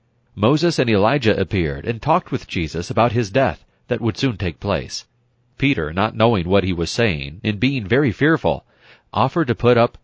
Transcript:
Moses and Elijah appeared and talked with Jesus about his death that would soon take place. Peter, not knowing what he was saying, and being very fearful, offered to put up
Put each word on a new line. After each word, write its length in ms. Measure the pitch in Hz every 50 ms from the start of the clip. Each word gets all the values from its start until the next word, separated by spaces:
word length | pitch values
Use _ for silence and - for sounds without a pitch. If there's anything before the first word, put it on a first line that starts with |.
| _ _ _ _ _ _ _
Moses 440 | 98 101 120 151 147 170 170 156 -
and 100 | 131 117
Elijah 500 | 107 98 98 113 139 147 117 107 95 -
appeared 460 | 95 - - 95 82 73 69 69 -
and 160 | - 117 110
talked 280 | - 143 160 180 - -
with 160 | 143 127 -
Jesus 440 | - - 95 82 76 - 82 87 -
about 240 | 104 107 113 120 101
his 160 | 120 113 95
death 320 | 98 131 131 98 76 - - _ _ _ _ -
that 140 | 123 110
would 160 | 120 113 - -
soon 180 | 135 131 107
take 240 | - 98 87 - -
place. 460 | - 104 92 73 64 - - - - _ _ _ _ _ _ _ _ _ _ -
Peter, 360 | 135 143 131 - 78 76 80
not 220 | 92 107 87 82
knowing 340 | 110 110 117 117 92 80 87
what 140 | 98 98 92
he 100 | 95 87
was 160 | 85 82 -
saying, 500 | - - 117 104 82 71 67 69 78 95 -
and 160 | 107 104 95
being 260 | 123 135 139 127 101
very 260 | 90 113 135 156 117
fearful, 540 | 92 - 143 156 165 135 - 85 69 65 - _ _ _ _ - - _ _ _ -
offered 320 | 101 117 135 - 175 151
to 80 | 123 110
put 240 | - - 120 123 117
up 180 | 117 - - -